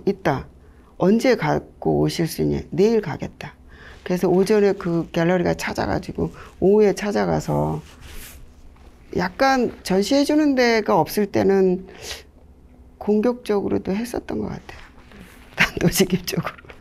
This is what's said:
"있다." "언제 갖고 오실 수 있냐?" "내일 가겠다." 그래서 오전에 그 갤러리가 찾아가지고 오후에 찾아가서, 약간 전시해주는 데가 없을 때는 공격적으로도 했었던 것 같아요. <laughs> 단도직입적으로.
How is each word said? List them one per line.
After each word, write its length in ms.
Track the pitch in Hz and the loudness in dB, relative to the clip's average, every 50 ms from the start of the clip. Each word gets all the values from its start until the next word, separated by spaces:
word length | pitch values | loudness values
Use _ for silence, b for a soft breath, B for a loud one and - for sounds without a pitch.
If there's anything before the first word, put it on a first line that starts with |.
| - | -2
"있다." 420 | 185 196 - - 170 139 135 160 - - b b b b b b b b b | -2 -4 -2 -2 -2 -2 -2 -4 -12 -18 b b b b b b b b b
"언제 380 | - 180 208 226 220 - 233 | 2 2 2 4 4 2 2
갖고 640 | - 160 151 147 151 - - - - - 160 156 147 | 2 2 0 0 0 -2 -6 -18 -6 -2 0 0 2
오실 260 | 151 151 151 - 170 156 | 0 0 0 -2 -4 -4
수 140 | - - 156 | -2 -2 -2
있냐?" 160 | 147 147 139 135 - | -2 -2 -4 -6 -8
"내일 320 | - 147 190 220 233 220 | 0 2 2 4 4 2
가겠다." 520 | - 165 - - - - - - - 151 - _ - B B B B B B B B | 0 -2 -8 -8 -10 -12 -14 -14 -16 -18 -18 _ -20 B B B B B B B B
그래서 260 | - 180 180 190 175 | -4 -2 0 2 2
오전에 440 | 175 180 196 185 214 214 202 202 190 | 4 4 4 4 4 4 4 4 2
그 360 | 190 - 180 170 170 160 - | 0 -4 -2 -2 -2 -4 -2
갤러리가 440 | - 175 165 170 185 180 175 180 165 | -2 0 2 2 2 2 2 0 -2
찾아가지고 760 | 165 - - 214 - - 208 190 185 185 - - - 165 165 B B B B B B | -2 -4 -8 -6 -4 -4 -4 -4 -4 -6 -8 -6 -6 -6 -6 B B B B B B
오후에 340 | - 185 202 214 214 202 185 | 2 4 6 6 6 4 2
찾아가서, 880 | - - 208 202 214 202 175 160 156 151 - 151 147 147 151 156 151 - B B B B B B B B B B B - - - - - - - - - - - - - - - - | 0 -4 -4 -2 -2 0 0 -2 -2 -2 -2 -2 -2 0 -2 -4 -6 -10 B B B B B B B B B B B -20 -20 -20 -20 -20 -20 -20 -20 -20 -20 -20 -20 -20 -8 -6 -4
약간 560 | 180 180 180 - 269 269 269 262 240 - - - - | -4 -4 0 2 2 2 4 2 0 -2 -4 -8 -4
전시해주는 720 | - 185 190 202 196 269 277 285 269 294 302 311 294 277 | 0 0 0 2 2 2 2 2 4 2 2 4 2 4
데가 440 | 254 247 240 233 220 214 220 214 180 | 4 4 4 4 2 2 2 2 2
없을 260 | 156 - - - 208 | 2 0 0 -2 -2
때는 640 | 196 - 220 202 190 196 196 190 185 180 180 185 B B B B B B B B B - - - - - - - - - - - - - - | 0 0 2 2 4 4 4 4 2 2 0 -4 B B B B B B B B B -20 -20 -20 -20 -20 -20 -20 -20 -20 -20 -20 -20 -20 -10
공격적으로도 960 | - 202 208 214 214 247 240 247 - - 208 202 - 202 202 196 196 - 185 | -2 0 0 2 2 0 -2 -2 -4 -2 -2 -2 0 -2 -2 -2 -2 -2 -4
했었던 460 | 202 233 247 - - - - - 220 | -4 -4 -4 -6 -8 -8 -6 -8 -6
것 80 | 214 - | -6 -6
같아요. 320 | - - - - - - - - - - - - - | -8 -10 -12 -16 -18 -18 -20 -20 -20 -20 -20 -20 -20
<laughs> 400 | - - - - - - - - | -20 -20 -20 -20 -20 -20 -20 -4
단도직입적으로. 1000 | - - - - - - 175 - - 196 185 185 180 - - - 175 - - - - - B B B | -4 -4 -2 -2 0 0 0 2 2 0 2 0 -4 -4 -4 -6 -6 -6 -6 -10 -14 -20 B B B